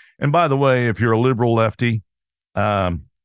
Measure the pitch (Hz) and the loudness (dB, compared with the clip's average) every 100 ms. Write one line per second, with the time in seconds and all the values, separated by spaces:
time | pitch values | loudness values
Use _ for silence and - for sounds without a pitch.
0 | - _ 143 160 165 135 139 127 120 107 | -20 _ -2 0 0 0 2 2 0 0
1 | 117 110 127 117 120 113 113 - 120 110 | 0 2 0 0 0 2 0 -2 -2 -2
2 | - _ _ _ _ - 104 101 92 82 | -6 _ _ _ _ -4 -2 0 -2 -4
3 | - _ | -10 _